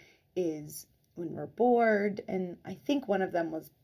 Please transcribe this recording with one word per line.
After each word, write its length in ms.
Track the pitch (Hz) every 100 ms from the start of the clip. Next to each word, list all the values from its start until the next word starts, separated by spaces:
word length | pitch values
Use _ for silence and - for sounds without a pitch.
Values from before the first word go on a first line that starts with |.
| - _ _
is 520 | - 175 156 151 151 - _ _
when 180 | - 165
we're 140 | 151 147
bored, 760 | - 240 240 226 208 208 202 -
and 300 | 190 180 175
I 120 | -
think 340 | 190 - 285 -
one 140 | 196
of 100 | 185
them 180 | 170 165
was 200 | 160 - _